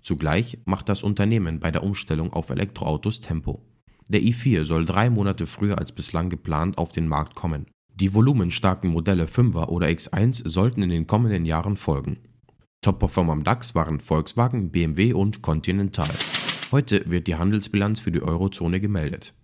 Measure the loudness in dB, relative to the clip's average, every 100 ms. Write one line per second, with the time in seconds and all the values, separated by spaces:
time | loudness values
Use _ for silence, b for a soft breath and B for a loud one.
0 | -4 -2 0 0 -2 -8 -4 -4 -2 -2
1 | 0 0 2 2 0 -2 -2 -2 -2 -4
2 | -4 -2 -2 -4 -4 -4 -4 -4 -2 0
3 | -2 -4 -4 -4 -4 -8 _ _ _ b
4 | -2 2 2 2 2 2 2 0 2 2
5 | 2 2 0 -2 -4 -2 -2 -2 -4 -8
6 | -4 -2 -2 -4 -2 0 0 -2 -4 -2
7 | 0 0 -2 -4 -4 -4 -8 _ _ 0
8 | 2 6 6 4 0 2 2 2 0 0
9 | 2 2 2 2 2 2 -2 0 0 0
10 | -2 2 2 0 -2 2 2 2 0 0
11 | 2 2 2 0 0 0 -2 -2 -2 -2
12 | -2 -8 -12 _ _ _ _ _ 0 2
13 | 0 2 2 2 0 -2 -2 -2 0 -2
14 | 0 0 0 0 0 0 -2 0 0 2
15 | 2 4 0 0 -2 0 0 0 0 -2
16 | -2 -2 -4 -4 -6 -8 0 0 2 0
17 | 0 -2 0 0 2 0 0 0 2 0
18 | 0 -2 0 0 -2 -2 -2 0 0 -2
19 | -2 -6 -14 _